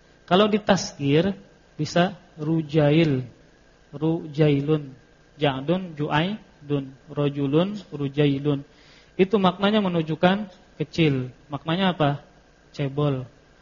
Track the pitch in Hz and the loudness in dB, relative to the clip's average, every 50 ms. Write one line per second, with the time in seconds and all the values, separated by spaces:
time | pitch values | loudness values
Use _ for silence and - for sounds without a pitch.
0 | _ _ _ _ _ - 175 190 214 208 208 208 - - 196 160 - - - - | _ _ _ _ _ 2 4 4 4 4 2 0 2 2 2 2 0 -4 -8 -4
1 | 143 139 143 156 175 196 190 - - - _ _ _ _ _ - 151 - - 175 | 0 2 4 4 2 2 -2 -6 -12 -20 _ _ _ _ _ -8 -6 -2 2 2
2 | 175 202 - - - _ - 160 151 156 165 160 160 143 143 160 147 143 151 165 | 2 0 -2 -8 -18 _ -14 -8 -4 -2 -2 -2 -2 0 2 2 4 4 6 4
3 | 170 151 135 127 123 110 - _ _ _ _ _ _ _ _ _ _ _ - 139 | 4 2 2 -2 -4 -8 -12 _ _ _ _ _ _ _ _ _ _ _ -10 -4
4 | 151 160 165 180 175 156 139 151 156 151 143 139 139 147 156 151 143 131 127 - | -2 -2 -2 -4 -6 -4 0 2 2 4 2 2 2 0 -2 -2 -2 -6 -16 -20
5 | _ _ _ _ _ _ _ 143 147 143 131 131 135 156 175 185 190 175 156 143 | _ _ _ _ _ _ _ -4 -2 -2 -2 -2 -2 -2 -2 -2 -4 -8 -8 -6
6 | 147 147 147 151 165 190 214 - - _ _ _ 147 143 143 143 135 131 - - | -4 -2 -2 -2 -2 -2 -6 -8 -12 _ _ _ -8 -4 -4 -4 -4 -8 -14 -20
7 | _ - 143 147 143 143 143 143 143 135 143 160 180 202 208 202 - - 151 143 | _ -10 -4 -2 -2 -2 -2 -2 -2 0 2 2 0 0 -4 -10 -12 -12 -8 -8
8 | 143 139 139 147 147 143 139 135 139 147 143 139 139 - _ _ _ - - - | -8 -4 0 0 0 2 0 0 -2 -2 -2 -4 -6 -12 _ _ _ -20 -20 -20
9 | _ _ _ - 190 196 233 202 190 180 180 - 196 202 214 214 202 185 175 170 | _ _ _ 0 0 2 2 2 2 2 2 0 0 0 2 2 0 0 0 -2
10 | 156 156 156 - - 180 196 208 208 202 - - - _ _ - 151 - - 170 | -2 -4 -2 2 2 2 2 0 -4 -8 -14 -20 -20 _ _ -10 -8 -4 0 2
11 | 160 151 139 131 127 127 - _ _ - 147 135 - 160 165 185 196 185 170 - | 2 2 2 0 -4 -6 -12 _ _ -12 -12 -8 -6 -4 -2 0 0 0 2 2
12 | 151 139 143 139 - - _ _ _ _ _ _ _ _ - - 143 135 135 147 | 0 0 0 -2 -8 -16 _ _ _ _ _ _ _ _ -8 -6 -6 -4 -2 -2
13 | 147 147 135 127 127 - - _ _ _ _ _ | 0 0 -2 -2 -6 -10 -16 _ _ _ _ _